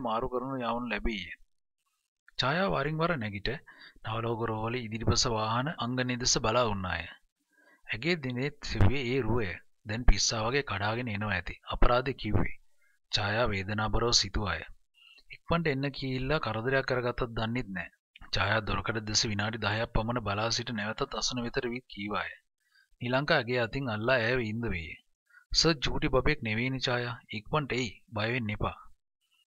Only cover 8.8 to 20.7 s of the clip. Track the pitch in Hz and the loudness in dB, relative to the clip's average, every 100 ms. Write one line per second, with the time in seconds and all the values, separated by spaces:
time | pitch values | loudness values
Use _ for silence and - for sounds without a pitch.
8.8 | 101 139 117 135 107 120 95 85 - _ | 6 6 2 0 2 2 0 -6 -14 _
9.8 | 107 113 120 - - 113 113 139 135 98 | -8 0 6 6 6 0 0 0 -2 -2
10.8 | 107 117 123 104 107 90 - - - - | -2 -2 -4 -4 -2 -2 -4 -10 -4 6
11.8 | - 123 131 - 110 101 - - - _ | 6 6 2 -4 0 2 2 -2 -14 _
12.8 | _ _ - - 101 107 120 98 95 107 | _ _ -6 -2 0 0 0 0 -2 -2
13.8 | 107 107 117 120 95 - 98 80 - - | 0 2 4 2 2 -2 -2 -4 -8 -16
14.8 | _ _ - - - - - 170 160 135 | _ _ -20 -20 -20 -10 -2 0 2 0
15.8 | 139 135 135 127 131 151 110 107 120 135 | -2 -2 -2 -2 0 0 0 -2 2 2
16.8 | 131 127 120 - 123 113 113 123 104 92 | 2 0 0 0 -2 0 0 0 -4 -6
17.8 | - _ _ - - - 98 110 101 98 | -8 _ _ -20 -4 0 2 2 0 -2
18.8 | 101 110 107 104 117 104 107 113 104 113 | -2 -4 0 0 0 0 -2 -2 -2 0
19.8 | 120 - 113 120 101 101 113 113 120 | 0 0 0 -2 -2 -2 0 -2 -4